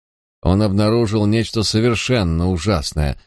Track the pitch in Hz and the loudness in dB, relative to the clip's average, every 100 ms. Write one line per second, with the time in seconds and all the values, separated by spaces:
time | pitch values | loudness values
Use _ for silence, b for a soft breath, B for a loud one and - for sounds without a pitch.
0 | _ _ _ _ - 95 107 98 107 117 | _ _ _ _ 0 2 2 2 2 2
1 | 113 110 104 113 107 113 101 107 120 113 | 0 0 0 0 -2 -2 -2 0 0 0
2 | - 127 90 80 90 92 87 92 67 - | 0 0 0 0 0 -2 0 -2 -2 -2
3 | 73 67 | -2 -4